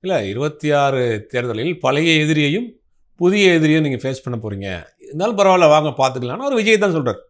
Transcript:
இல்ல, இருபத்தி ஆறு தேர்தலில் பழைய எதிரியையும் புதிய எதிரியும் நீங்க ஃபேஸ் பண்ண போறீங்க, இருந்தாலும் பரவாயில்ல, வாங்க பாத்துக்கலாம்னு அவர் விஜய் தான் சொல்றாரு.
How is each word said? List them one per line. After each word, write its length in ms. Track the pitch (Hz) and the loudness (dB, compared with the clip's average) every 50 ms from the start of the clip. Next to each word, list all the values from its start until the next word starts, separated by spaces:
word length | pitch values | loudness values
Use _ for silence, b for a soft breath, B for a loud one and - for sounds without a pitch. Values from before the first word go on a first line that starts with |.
| - | -4
இல்ல, 200 | 185 185 147 104 | -4 -4 -4 -4
இருபத்தி 460 | 95 101 117 143 151 147 - - 151 147 | -4 -6 -4 -6 -6 -6 -6 -4 0 0
ஆறு 300 | 143 143 139 135 131 123 120 113 104 - - | 2 2 0 0 0 0 -2 -2 -4 -6 -6
தேர்தலில் 520 | - 123 120 123 113 110 120 170 180 - | -6 -4 -4 -4 -4 -4 -4 -4 -6 -2
பழைய 320 | - 131 135 147 160 170 160 156 | -2 0 0 2 2 2 2 2
எதிரியையும் 500 | 151 151 160 151 147 143 147 208 247 233 - _ _ _ _ _ _ _ _ _ | 2 0 0 0 0 0 0 -2 -6 -8 -12 _ _ _ _ _ _ _ _ _
புதிய 320 | 175 180 196 208 202 185 175 | 0 0 2 4 4 4 4
எதிரியும் 300 | 165 156 151 151 160 156 | 4 4 4 2 2 2
நீங்க 140 | 147 131 | -2 -4
ஃபேஸ் 280 | 117 - 131 135 131 - | -4 -6 -6 -8 -6 -8
பண்ண 140 | - 120 113 | -10 -10 -8
போறீங்க, 300 | 110 110 104 98 98 98 92 87 - - _ _ | -8 -8 -8 -8 -8 -8 -8 -10 -12 -16 _ _
இருந்தாலும் 400 | - - - 151 185 226 233 196 | -20 -14 -8 -4 -4 -4 0 2
பரவாயில்ல, 300 | 202 190 190 185 175 151 | 4 4 6 6 6 6
வாங்க 220 | 151 156 151 151 | 6 4 2 0
பாத்துக்கலாம்னு 560 | 127 113 131 131 123 127 123 120 131 202 269 | -2 0 0 0 0 -4 -8 -8 -8 -6 -6
அவர் 80 | 285 277 | -2 -2
விஜய் 240 | 233 214 214 220 208 | 0 2 2 2 2
தான் 160 | 208 202 165 | 2 0 0
சொல்றாரு. 260 | 156 135 120 104 - - _ | 0 -2 -2 -4 -6 -10 _